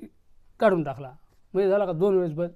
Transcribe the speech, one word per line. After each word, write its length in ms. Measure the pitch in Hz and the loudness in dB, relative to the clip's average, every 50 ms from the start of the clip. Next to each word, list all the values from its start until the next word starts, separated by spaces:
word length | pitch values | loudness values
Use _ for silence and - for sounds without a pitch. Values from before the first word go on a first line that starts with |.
| - - _ _ _ - - - - - - - | -6 -16 _ _ _ -20 -20 -20 -20 -20 -2 0
काढून 240 | 233 208 190 170 147 | 2 2 4 2 0
टाकला. 300 | 139 127 131 139 127 143 - - _ _ _ _ _ - | -4 -8 -10 -12 -16 -16 -20 -20 _ _ _ _ _ -2
म्हणजे 160 | 185 202 190 | 0 2 2
झाला 160 | 196 208 202 | 2 2 0
का 60 | 180 | -2
दोन 240 | 170 156 190 208 190 | -2 0 2 2 2
वेळेस 180 | 185 180 165 147 | 2 0 -2 -2
ब-, 200 | 160 175 170 - | -4 -6 -6 -6